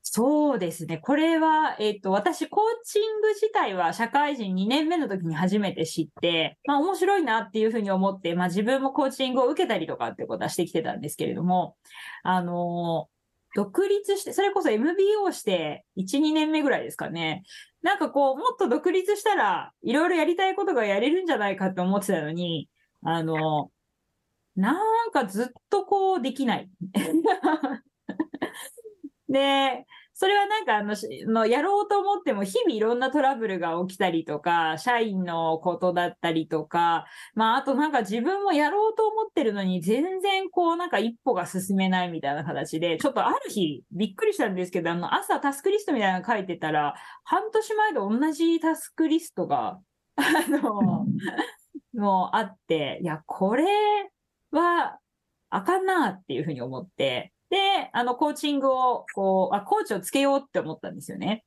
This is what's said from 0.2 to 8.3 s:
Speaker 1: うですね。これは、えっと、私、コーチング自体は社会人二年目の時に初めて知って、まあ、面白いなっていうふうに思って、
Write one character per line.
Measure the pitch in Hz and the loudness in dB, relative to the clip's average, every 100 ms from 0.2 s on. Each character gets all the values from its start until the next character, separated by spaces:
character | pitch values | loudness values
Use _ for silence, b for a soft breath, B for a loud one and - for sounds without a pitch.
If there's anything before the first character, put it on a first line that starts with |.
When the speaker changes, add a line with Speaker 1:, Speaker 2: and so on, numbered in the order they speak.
| 247 302 294 240 | 2 4 2 0
Speaker 1:
う | |
で | 175 | -4
す | 160 156 | -6 -8
ね。 | 160 | -6
こ | - | 0
れ | 294 320 330 | 2 2 2
は、 | 320 311 311 - | 4 4 2 0
え | 214 | -2
っ | 202 | -2
と、 | 190 | 0
私、 | 196 359 320 311 | 0 0 -2 -2
コ | - | 2
ー | 440 466 | 2 0
チ | 466 415 | -2 0
ン | 440 427 | 0 0
グ | 427 | 0
自 | 415 440 | 2 0
体 | 440 269 | 2 0
は | 190 170 | 0 0
社 | 175 226 | 0 0
会 | 277 294 262 | 2 0 -2
人 | 196 | -2
二 | 185 202 | -2 2
年 | 277 311 | 2 2
目 | 349 | 0
の | 247 | -2
時 | 190 165 | -2 -2
に | |
初 | 156 185 208 | 0 2 2
め | 196 | 0
て | 190 160 | -2 -4
知 | - | -2
っ | 156 - | -6 -2
て、 | 170 165 156 - | 0 2 -2 -4
ま | - | 0
あ、 | 285 | 2
面 | 330 359 | 2 2
白 | 370 403 | 2 2
い | |
な | 285 220 | 2 0
っ | 208 | 0
て | 220 | 0
い | |
う | 220 | 2
ふ | 226 | 2
う | |
に | 202 | 0
思 | 190 196 | 2 2
っ | 190 | 0
て、 | 170 | -2